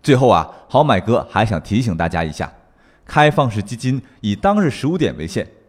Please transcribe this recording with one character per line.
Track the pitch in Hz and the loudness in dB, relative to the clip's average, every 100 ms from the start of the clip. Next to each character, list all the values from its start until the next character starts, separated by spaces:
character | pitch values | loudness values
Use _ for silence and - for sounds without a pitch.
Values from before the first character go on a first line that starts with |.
最 | - 131 | 4 4
后 | 131 | 6
啊， | 90 78 - - | 4 0 -12 -2
好 | 127 | 0
买 | 151 101 | 2 0
哥 | 92 120 - | 2 -2 0
还 | 98 | -2
想 | 110 92 | -2 -2
提 | - 101 | -2 -2
醒 | 120 82 | -2 -2
大 | 82 | -2
家 | 82 | -2
一 | 82 | -4
下： | 76 76 - _ _ _ _ | -6 -10 -12 _ _ _ _
开 | - - 151 | -4 2 4
放 | 147 135 | 4 0
式 | 107 | -2
基 | 101 120 | -6 -6
金 | 127 131 - _ | -4 -4 -6 _
以 | 107 101 | -4 -2
当 | 196 208 | 0 2
日 | 170 | 0
十 | - 139 | -2 -4
五 | 175 | 0
点 | 127 65 | -2 -2
为 | 82 | -6
限 | 113 - _ | -6 -8 _